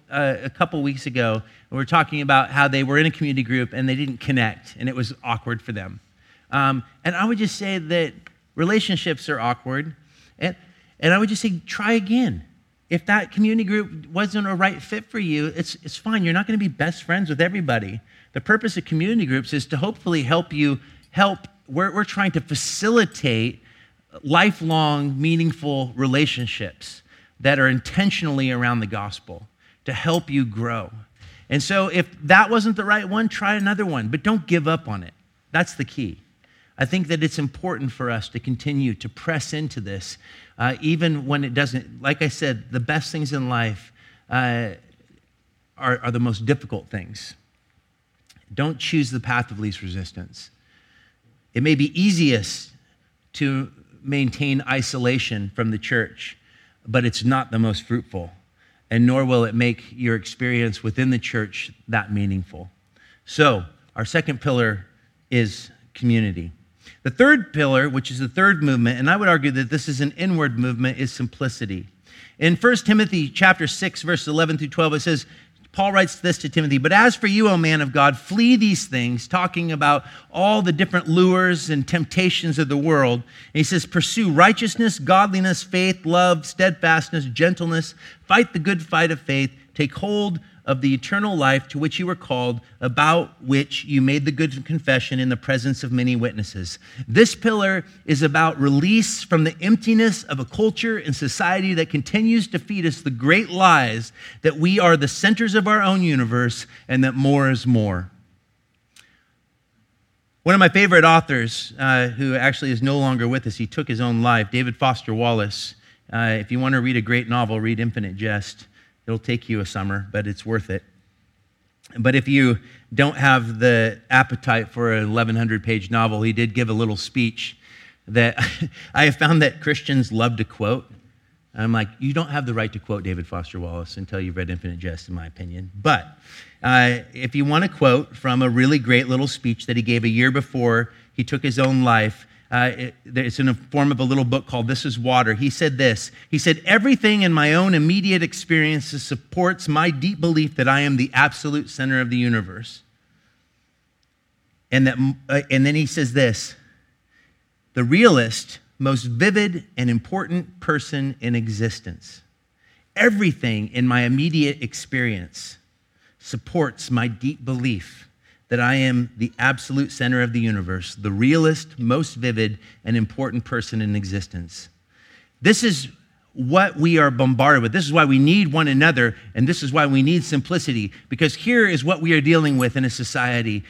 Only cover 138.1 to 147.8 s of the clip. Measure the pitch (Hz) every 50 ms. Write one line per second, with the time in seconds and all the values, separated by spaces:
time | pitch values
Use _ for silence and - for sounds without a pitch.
138.1 | - - - 135 123 127 131 127 117 123 127 135 151 147 120 110 127 123 127 127
139.1 | 127 127 139 135 - - - 123 113 - - - 120 120 117 107 120 117 113 117
140.1 | 110 117 123 131 127 143 131 - - 135 120 120 113 117 117 113 - - _ _
141.1 | _ - 120 - - 135 - 139 117 120 135 131 131 131 127 123 117 110 107 107
142.1 | 104 - - _ _ _ _ _ - 123 123 127 113 - 127 127 - _ _ -
143.1 | 123 127 127 120 113 - 131 131 123 123 - - - 147 143 143 143 120 131 123
144.1 | 135 139 131 120 127 135 127 - - 123 117 117 131 120 - 147 113 117 117 127
145.1 | 127 127 120 110 110 104 135 139 127 - 170 156 135 123 139 127 113 98 - -
146.1 | - - - _ - 147 - 170 160 160 - - 196 226 196 269 269 - - 220
147.1 | 208 208 196 180 165 156 147 147 151 170 185 190 185 160